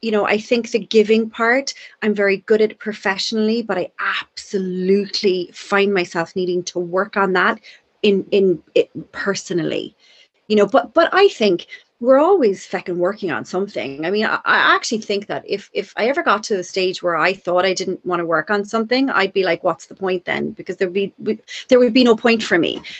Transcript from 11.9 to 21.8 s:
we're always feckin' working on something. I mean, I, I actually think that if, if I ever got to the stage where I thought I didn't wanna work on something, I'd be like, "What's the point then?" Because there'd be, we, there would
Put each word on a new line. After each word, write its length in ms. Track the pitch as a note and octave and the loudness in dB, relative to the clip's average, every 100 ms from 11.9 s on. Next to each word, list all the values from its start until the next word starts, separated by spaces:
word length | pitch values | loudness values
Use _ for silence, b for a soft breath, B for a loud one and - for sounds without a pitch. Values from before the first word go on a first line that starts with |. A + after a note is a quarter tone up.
| - | -4
we're 180 | A#3+ C4+ | 4 4
always 500 | E4 G4 A3+ F#3 - | 6 4 2 0 -6
feckin' 300 | F#3 - F3 | -8 -6 -2
working 340 | F3 G#3 F#3 | -2 -2 -4
on 140 | A#2 C3+ | -6 -6
something. 580 | F#3 G3+ - A#2 C#3 | -6 -4 -6 -8 -6
I 60 | E3 | -4
mean, 160 | G#3 G#3 | -2 -2
I, 140 | - | -2
I 320 | - G3+ D#3+ F#4 | 0 2 4 2
actually 260 | - A3 | 0 -6
think 260 | - G3+ G3+ | -4 -6 -6
that 160 | C#3+ - | -10 -6
if, 220 | G3+ - | -8 -6
if 220 | - G3 - | -8 -8 -2
I 100 | A3 | -2
ever 160 | D4 | 0
got 180 | D4+ G#3 A3 | 0 0 -2
to 120 | G3 | -6
the 60 | |
stage 400 | F3 F#3+ F#3 F3+ | -4 -4 -2 -2
where 120 | F3 E3 | -2 0
I 160 | E3+ | 0
thought 320 | F#3+ - F3+ | -2 -2 0
I 120 | F#3+ F3 | 0 -2
didn't 280 | F#3 F3 | -4 -6
wanna 220 | F3+ F3 E3 | -4 -4 -2
work 240 | D#3+ D#3 | -2 0
on 160 | G#3 G#3 | -2 -2
something, 460 | A3+ A3 B3+ C4+ | -4 -2 0 0
I'd 220 | - F#3+ | 0 0
be 100 | G3 | 0
like, 200 | F#3 E3+ | 0 0
"What's 220 | F3+ E3 - | -2 -4 -8
the 80 | |
point 320 | E3+ F#3+ F#3 F3 | -8 -4 -4 -4
then?" 240 | C#3+ D3 | -4 -4
Because 240 | - E3+ F3+ | -8 -10 -4
there'd 140 | F#3 | -4
be, 220 | F#3+ G3 - | -2 -4 -6
we, 180 | G#3+ A3 - B B | -6 -6 -8 B B
there 80 | |
would 160 | B3 | 4